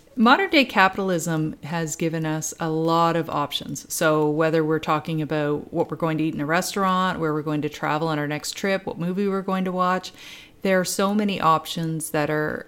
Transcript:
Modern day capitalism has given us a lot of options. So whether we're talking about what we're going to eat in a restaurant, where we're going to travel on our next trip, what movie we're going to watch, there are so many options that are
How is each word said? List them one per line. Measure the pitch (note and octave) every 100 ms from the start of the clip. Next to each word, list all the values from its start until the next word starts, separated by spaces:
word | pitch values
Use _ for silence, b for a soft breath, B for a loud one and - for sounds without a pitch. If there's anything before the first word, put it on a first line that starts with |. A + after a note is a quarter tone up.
| _ -
Modern | A3+ D4+ G4
day | D#4
capitalism | B3+ G#3+ F#3+ F#3+ F#3+ F3 E3+ D#3+ D#3 -
has | C#3+ E3+ D#3+ -
given | E3 E3 D#3
us | D#3 D3+ -
a | E3
lot | D#3+ E3 E3 E3
of | E3 D#3+
options. | D3+ C#3+ - - D3 -
So | - D#3+ D#3 D3+
whether | D3+ D#3+ D#3+
we're | D#3 D#3
talking | E3 D3+ D#3 D#3+
about | D3 D#3 D3 D3 -
what | E3+ -
we're | -
going | E3 D#3
to |
eat | D#3+
in | -
a | C#3+
restaurant, | E3+ F#3 G#3 F#3 F3+ F#3 E3
where | D#3+
we're | D3+
going | D3+ D3+
to | D3
travel | - D3+ D3+ E3
on | D3+
our | D3
next | D3+ -
trip, | - G3+ G3 -
what | -
movie | E3+ F#3 G3+
we're | F#3+
going | F#3+ F#3+
to | F#3
watch, | F3+ F3+ F#3 - - B B B -
there | G3 F#3
are |
so | F3 - G3
many | G#3+ G#3 G3
options | D#3+ D#3 - F3 E3 D#3+ -
that | D3+ D3
are | D3+ D3+ -